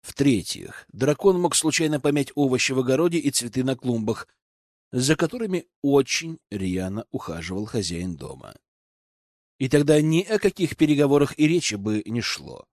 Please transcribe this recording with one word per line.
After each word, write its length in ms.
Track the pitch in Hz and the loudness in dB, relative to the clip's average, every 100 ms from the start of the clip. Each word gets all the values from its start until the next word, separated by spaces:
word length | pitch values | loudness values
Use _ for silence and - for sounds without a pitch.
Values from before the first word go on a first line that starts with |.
В-третьих, 800 | - - 139 110 80 - - - - | -16 0 2 2 -2 -12 -12 -18 -20
дракон 480 | 101 135 147 196 185 | -2 -2 2 2 4
мог 160 | 175 - | 0 0
случайно 420 | 160 143 156 147 | 0 0 0 0
помять 320 | 147 143 139 | 0 0 -2
овощи 380 | - 139 127 - | 0 0 2 0
в 60 | 131 | 0
огороде 400 | 127 131 175 170 | 2 2 2 2
и 120 | 143 | 0
цветы 340 | - 120 127 | -2 -4 -2
на 100 | 127 | -2
клумбах, 540 | 127 127 117 107 110 - _ _ _ _ _ _ | -2 -2 -2 -2 -4 -8 _ _ _ _ _ _
за 240 | 127 131 156 | -2 0 0
которыми 500 | 165 247 220 180 - _ | 0 -2 -4 -4 -6 _
очень 580 | 139 139 135 - 165 160 _ | 2 4 2 -4 -6 -14 _
рьяно 560 | 101 95 90 92 104 - | -6 -4 -2 -4 -8 -8
ухаживал 540 | - - 82 82 92 | -10 -8 -10 -8 -8
хозяин 500 | 107 117 87 85 92 | -4 -4 -4 -6 -6
дома. 400 | 78 - 65 - - _ _ _ _ _ _ _ _ _ _ | -8 -12 -16 -20 -20 _ _ _ _ _ _ _ _ _ _
И 100 | 135 | 2
тогда 320 | 147 147 151 | 2 6 4
ни 180 | 156 160 | 4 2
о 160 | 202 214 | 2 0
каких 380 | 202 - 170 - | 0 0 -4 2
переговорах 640 | 151 143 143 143 143 - | 2 4 4 4 2 2
и 100 | 151 | 2
речи 280 | 170 - 104 | 2 0 -4
бы 260 | 101 107 | -2 -4
не 160 | - 117 | -4 -6
шло. 460 | - - 69 64 - | -4 -8 -10 -18 -20